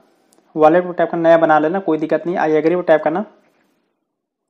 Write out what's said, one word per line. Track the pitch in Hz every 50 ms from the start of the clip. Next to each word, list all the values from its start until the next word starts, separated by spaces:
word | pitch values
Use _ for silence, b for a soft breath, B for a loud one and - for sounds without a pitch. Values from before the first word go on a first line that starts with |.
| _ _ _ _ _ _ _ _ _ _ -
वॉलेट | 160 156 151 165 180 180
पर | 180 170
टैप | 175 170 160
करना, | - 170 165 165
नया | 165 165
बना | 165 160 156 151
लेना, | 151 156 175 196
कोई | 190 170 156 156
दिक्कत | 160 156 160 151 156
नहीं। | 170 180
I | - 147 156 156 151 147
agree | 160 175
पर | 180 175
टैप | - 160 151 -
करना, | 151 160 185 220 - _ _ _ _ _ _ _ _ _ _ _ _ _ _ _ _ _ _ _ _ _ _ _ _